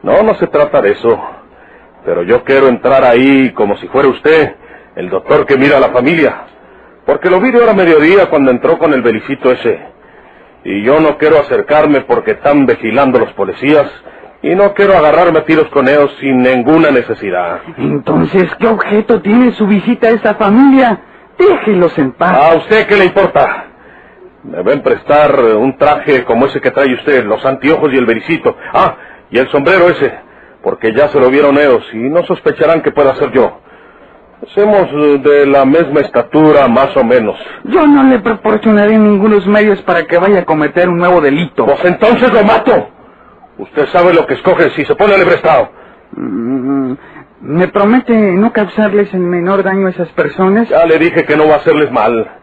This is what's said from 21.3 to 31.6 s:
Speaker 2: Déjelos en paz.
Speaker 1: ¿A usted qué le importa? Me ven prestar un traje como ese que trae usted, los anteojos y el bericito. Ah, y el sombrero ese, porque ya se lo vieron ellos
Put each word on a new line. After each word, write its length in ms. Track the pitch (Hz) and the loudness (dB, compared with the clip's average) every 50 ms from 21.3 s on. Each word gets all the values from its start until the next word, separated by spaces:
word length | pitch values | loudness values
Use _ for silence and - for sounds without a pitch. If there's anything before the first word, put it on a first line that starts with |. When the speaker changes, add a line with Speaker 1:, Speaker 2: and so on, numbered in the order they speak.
| _ - | _ 2
Speaker 2:
Déjelos 580 | 359 415 339 - - 214 202 180 175 160 - 165 | 2 2 2 2 -2 -2 0 0 0 0 0 -2
en 140 | 139 131 | -4 -4
paz. 240 | - - 170 180 185 | -2 -4 -2 0 2
Speaker 1:
¿A 200 | 131 143 165 165 | 2 4 4 2
usted 300 | 160 - - 214 220 202 | 2 0 0 0 0 2
qué 100 | 208 202 | 2 2
le 100 | 202 185 | 2 2
importa? 640 | 175 - 196 190 - - 143 131 - - - - - - _ - - - - - - - - - - _ _ - | 2 2 0 0 2 2 0 0 0 -4 -10 -14 -20 -20 _ -20 -20 -20 -20 -20 -20 -20 -20 -20 -20 _ _ -20
Me 180 | - - 85 | -14 -10 -6
ven 200 | 90 104 - 139 | -2 -2 -2 -2
prestar 580 | - 131 117 - - - 143 147 151 143 135 135 | 0 -2 -2 -2 -2 0 2 2 2 2 2 2
un 380 | 120 113 110 107 120 135 131 - | 2 2 2 2 0 -2 0 0
traje 440 | 143 147 151 147 - 147 143 127 120 | 0 0 0 0 0 0 0 0 0
como 220 | - 117 117 135 | -2 0 0 0
ese 140 | 139 - 139 | -2 -2 -4
que 100 | - 131 | -6 -4
trae 220 | - 139 143 135 | -2 0 0 0
usted, 320 | 127 117 - 147 143 127 107 | -2 -4 -2 0 0 0 0
los 200 | 104 107 - - | -2 -4 -2 -2
anteojos 440 | 135 131 - - 143 160 - 156 143 | -4 -4 -2 -2 -2 0 0 0 0
y 40 | 127 | 0
el 80 | 135 123 | 0 0
bericito. 500 | 113 113 107 - - 170 - - 117 - - - - - | 0 -2 -4 -4 -6 -6 -2 -2 -6 -6 -6 -16 -4 -2
Ah, 220 | 139 190 175 - - - - - - _ _ | -2 -2 -2 -4 -8 -20 -20 -20 -20 _ _
y 80 | - 120 | -4 -4
el 100 | 131 - | -2 0
sombrero 400 | - 147 139 170 190 185 170 180 | -2 -2 0 0 2 2 2 2
ese, 240 | 160 - 143 123 - - - - - - - - - _ | 2 0 -4 -4 -4 -10 -20 -20 -20 -20 -20 -20 -20 _
porque 300 | - 95 98 - - 110 | -6 -6 -6 -4 -4 -2
ya 160 | 107 131 147 143 | 0 0 0 0
se 100 | - 143 | 2 2
lo 120 | 127 127 | 2 2
vieron 260 | 135 143 147 143 139 | 2 2 2 2 2
ellos 260 | 143 | 2